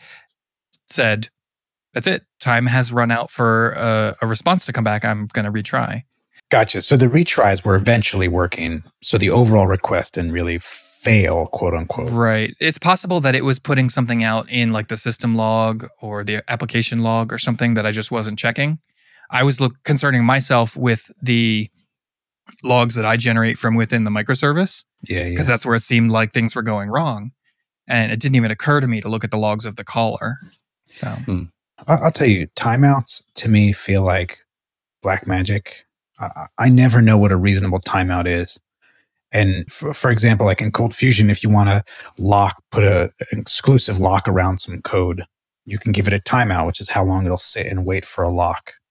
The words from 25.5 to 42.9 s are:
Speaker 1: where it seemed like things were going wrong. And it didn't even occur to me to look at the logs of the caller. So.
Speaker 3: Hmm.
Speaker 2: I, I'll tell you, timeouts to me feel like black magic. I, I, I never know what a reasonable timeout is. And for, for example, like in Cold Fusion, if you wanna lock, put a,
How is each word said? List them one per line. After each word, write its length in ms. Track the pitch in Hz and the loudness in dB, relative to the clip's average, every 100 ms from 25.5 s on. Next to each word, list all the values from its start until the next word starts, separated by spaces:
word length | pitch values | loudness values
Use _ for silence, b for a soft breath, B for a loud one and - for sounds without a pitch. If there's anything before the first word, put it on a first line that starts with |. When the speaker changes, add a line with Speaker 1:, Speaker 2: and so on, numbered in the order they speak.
| 117 127 | 0 0
Speaker 1:
where 100 | 117 | 0
it 80 | |
seemed 280 | - 117 113 | 2 2 2
like 220 | 113 110 | 2 0
things 200 | 123 113 | -2 -2
were 80 | 123 | -2
going 260 | 113 104 101 | -4 -4 -2
wrong. 420 | 131 160 107 117 - _ _ _ _ - | -2 -2 -6 -10 -18 _ _ _ _ -4
And 240 | 120 110 | -2 0
it 80 | 113 | -2
didn't 160 | 139 131 | 2 2
even 160 | 113 | 2
occur 300 | 110 147 147 | -2 0 2
to 60 | 131 | 0
me 120 | 110 | -4
to 80 | 101 | -4
look 140 | 110 | -6
at 80 | 104 | -4
the 60 | 107 | -2
logs 280 | 107 107 107 | -2 -2 -6
of 120 | 101 | -10
the 80 | - | -6
caller. 520 | 120 113 113 113 135 - _ _ _ _ - | -2 -2 -2 -8 -10 -14 _ _ _ _ -12
So. 120 | 110 | -10
Speaker 3:
Hmm. 360 | - - 90 85 _ _ _ - | -8 -6 -6 -6 _ _ _ -2
Speaker 2:
I, 60 | 160 | 0
I'll 160 | 165 | 0
tell 160 | - 135 | 2 2
you, 200 | 95 - - | 2 -2 -4
timeouts 680 | 113 123 143 139 - - - - | -2 4 4 4 -2 -10 -12 -8
to 140 | 113 | 2
me 220 | 104 101 | 4 4
feel 300 | 101 - 98 | 0 -2 0
like 380 | 92 92 90 - _ _ _ _ _ _ | 2 0 -4 -12 _ _ _ _ _ _
black 240 | 98 95 - | -4 -4 -4
magic. 600 | 92 92 98 - - _ _ _ _ | -4 -2 -4 -6 -18 _ _ _ _
I, 60 | - - - - | -14 -12 -14 0
I, 60 | 123 | 4
I 40 | |
never 320 | 127 127 117 | 6 6 6
know 160 | 110 107 | 6 6
what 140 | 101 | 4
a 60 | 92 | 2
reasonable 420 | 98 98 98 90 | 2 0 0 -4
timeout 480 | - 98 90 87 87 | -2 -2 0 -2 -2
is. 320 | 87 85 - _ _ _ _ _ _ _ | -4 -6 -10 _ _ _ _ _ _ _
And 400 | 107 98 92 - | 0 2 0 -6
for, 220 | - 143 | -10 -10
for 180 | - 127 | -4 0
example, 340 | 110 113 107 104 | 2 4 4 2
like 160 | 95 | 0
in 100 | 107 | -2
Cold 220 | - 117 | -2 -2
Fusion, 360 | - 131 107 107 | 0 2 4 4
if 120 | 101 | 2
you 80 | 107 | 2
wanna 340 | 104 101 101 B B B - | 4 4 2 B B B -4
lock, 440 | 95 101 98 - _ | 2 4 2 -2 _
put 140 | 110 | 0
a, 280 | 98 | 2